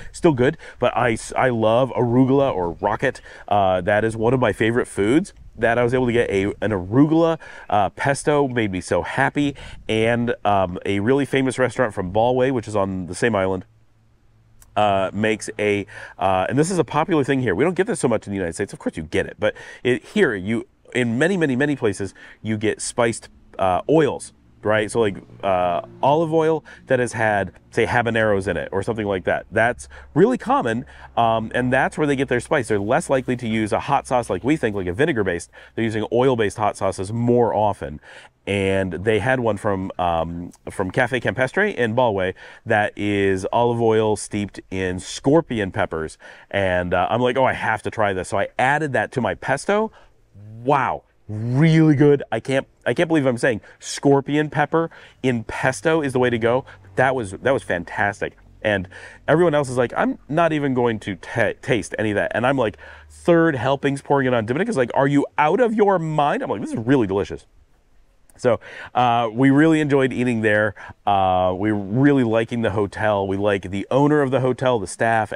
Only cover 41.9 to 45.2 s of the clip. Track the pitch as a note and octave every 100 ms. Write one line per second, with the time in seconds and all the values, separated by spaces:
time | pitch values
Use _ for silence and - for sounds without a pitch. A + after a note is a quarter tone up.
41.9 | A#2 B2 G2 F#2 - - - A2 G#2+ G#2
42.9 | - G#2 G2+ G2 F#2+ G2 A#2 A#2+ A#2 A2+
43.9 | A2 G#2+ G#2 - G#2+ G2+ - - F#2+ F#2
44.9 | F2+ - -